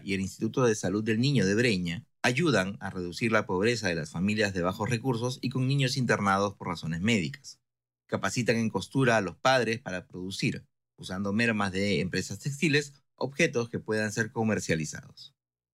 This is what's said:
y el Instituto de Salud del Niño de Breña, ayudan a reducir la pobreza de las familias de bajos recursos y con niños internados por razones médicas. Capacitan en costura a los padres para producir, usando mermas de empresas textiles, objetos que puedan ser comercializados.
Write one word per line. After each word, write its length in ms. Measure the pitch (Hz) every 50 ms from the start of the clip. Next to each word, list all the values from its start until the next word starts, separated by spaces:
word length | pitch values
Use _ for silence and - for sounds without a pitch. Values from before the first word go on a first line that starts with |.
| 71
y 80 | - 95
el 80 | 95
Instituto 420 | 95 92 - - - 110 107 - 131
de 120 | 120 110
Salud 280 | - - 95 92 107 107
del 160 | 110 110 110
Niño 240 | 123 139 147 123 95
de 100 | 95 101
Breña, 500 | 107 123 127 107 92 90 85 82 - - _ _ _
ayudan 560 | _ 120 127 127 175 165 131 101 92 95 101 -
a 100 | - 98
reducir 400 | 92 92 90 87 85 - 123 113
la 160 | 110 110 104 -
pobreza 400 | 98 90 95 117 123 117 110 95
de 80 | 85
las 160 | 82 76 76
familias 420 | - 82 90 101 107 110 107 104 95
de 80 | 95
bajos 280 | 85 90 95 - 107 -
recursos 500 | 120 113 107 131 123 113 117 127 131 -
y 80 | - 135
con 180 | - 127 127 127
niños 300 | 139 143 135 127 123 131
internados 560 | 127 113 113 101 104 101 95 98 101 104 104
por 140 | _ - 92
razones 340 | 90 82 - 82 80 85
médicas. 580 | 87 110 120 104 85 71 - - _ - - _ _ _ _ _ _ _ _ _ _
Capacitan 520 | _ - 101 95 98 - - 117 107 120 113
en 120 | 113 110
costura 480 | - 98 95 - - 135 135 120 117 110
a 40 |
los 160 | 101 90 85 -
padres 420 | _ 131 131 131 117 107 113 113
para 260 | - - 92 92 87
producir, 600 | _ - 92 90 95 98 - - 117 - 92 - _ _ _ _ _ _ _
usando 360 | - - 92 92 101 101 98
mermas 380 | 110 117 117 113 107 101 98
de 280 | 90 95 98 104 98 76
empresas 380 | 92 90 - 92 90 - 101 98
textiles, 560 | - 147 139 - - 165 139 147 143 - - _ _ _ _
objetos 540 | _ - 123 139 - - - 139 123 117 113
que 100 | - 101
puedan 320 | 85 - 110 110 107 107
ser 200 | 101 117 113 110
comercializados. 1040 | - 117 113 110 104 95 87 - 87 80 78 76 - - - - - - - - _ _ _ _ _ _ _ _